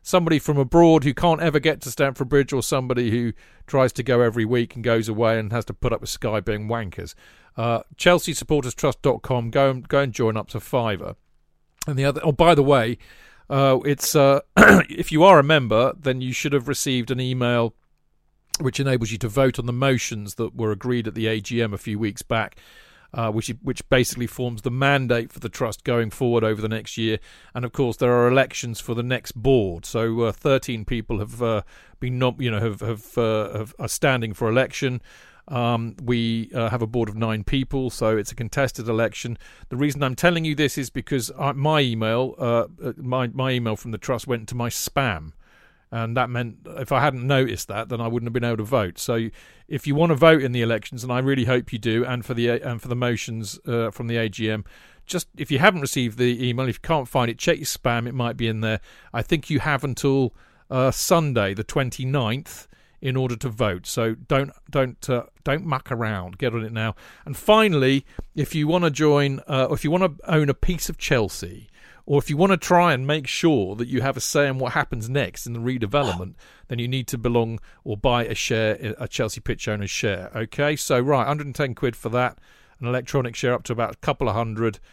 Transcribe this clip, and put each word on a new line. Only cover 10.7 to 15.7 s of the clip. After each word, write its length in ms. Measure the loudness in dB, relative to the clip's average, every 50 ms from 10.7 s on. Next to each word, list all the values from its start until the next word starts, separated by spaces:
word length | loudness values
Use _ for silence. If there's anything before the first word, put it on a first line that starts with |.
| -2 0 0 0 -4 -4 -8 -12 -12 _ _ _ _ _ _ _ _ _ _ _ _ -10 -6
And 120 | -4 -2 0
the 80 | 0
other, 140 | 0 0 0 0
oh, 80 | 0
by 220 | 4 6 8 8 8
the 80 | 8
way, 360 | 8 6 6 6 4 2 -2 -6 -10 -20 -20 -20 -20 -20 -20 -20 _ -2
uh, 320 | 2 4 4 4 4 4 2
it's, 300 | 0 -2 0 -2 2 4
uh, 280 | 6 8 8 6 4 0 _
<clears throat> 80 | 6
if 540 | 8 10 10 10 8 6 2 -4 -6 -4 0
you 140 | 4 8 10
are 160 | 10 10 10
a 20 |
member, 500 | 8 6 4 2 4 4